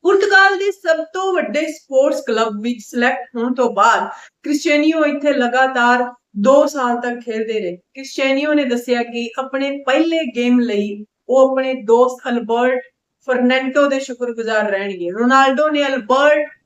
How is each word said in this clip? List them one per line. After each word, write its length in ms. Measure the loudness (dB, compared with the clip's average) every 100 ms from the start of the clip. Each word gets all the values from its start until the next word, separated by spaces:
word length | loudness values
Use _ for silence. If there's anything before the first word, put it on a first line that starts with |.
ਪੁਰਤਗਾਲ 560 | 2 2 4 4 4 2
ਦੇ 140 | -4
ਸਭ 320 | -4 -2 -2 -2
ਤੋਂ 200 | -6 -2
ਵੱਡੇ 340 | -2 -2 -4 -6
ਸਪੋਰਟਸ 540 | -8 _ 2 2 0 -4
ਕਲੱਬ 340 | -2 -2 -4
ਵਿੱਚ 180 | -6 -8
ਸਿਲੈਕਟ 480 | -8 -2 -2 -2 -8 -6
ਹੋਣ 180 | -4
ਤੋਂ 200 | 0 -2
ਬਾਅਦ 340 | 2 2 2 -2 -10 -20 _
ਕ੍ਰਿਸਚੀਆਨੋ 640 | -4 -2 0 2 2 2 0
ਇੱਥੇ 280 | 0 -2
ਲਗਾਤਾਰ 800 | 0 0 2 2 2 2 2 0 -8 _ 0
ਦੋ 280 | 4 6 4
ਸਾਲ 320 | 0 -2 -2
ਤੱਕ 220 | -4 -8
ਖੇਡਦੇ 400 | -8 -6 -4 -4
ਰਹੇ। 180 | -6 -10
ਕ੍ਰਿਸਚੀਆਨੋ 760 | _ -18 -12 -4 0 0 0
ਨੇ 120 | 0 0
ਦੱਸਿਆ 380 | -4 -2 -2
ਕਿ 280 | -2 -6 -8 -8
ਆਪਣੇ 440 | -6 -4 -4 -4 0
ਪਹਿਲੇ 400 | 0 2 0 -4 -2
ਗੇਮ 240 | 2 2
ਲਈ 460 | 2 -2 -4 -8 -14 _ -2
ਉਹ 200 | 2 2
ਆਪਣੇ 240 | 2 -2
ਦੋਸਤ 560 | -6 2 4 4 0 -4
ਅਲਬਰਟ 520 | -4 -2 0 0 -2 -6 _ _ _ -4
ਫਰਨੈਂਟੋ 600 | 0 2 2 0 2 2
ਦੇ 120 | 0
ਸ਼ੁਕਰਗੁਜ਼ਾਰ 720 | -4 -8 -8 -6 -2 -2 -2
ਰਹਿਣਗੇ। 380 | -2 -4 -6 -6
ਰੋਨਾਲਡੋ 580 | -2 2 4 4 2 0
ਨੇ 180 | 0 -2
ਅਲਬਰਟ 600 | -4 0 2 4 2 -2 -10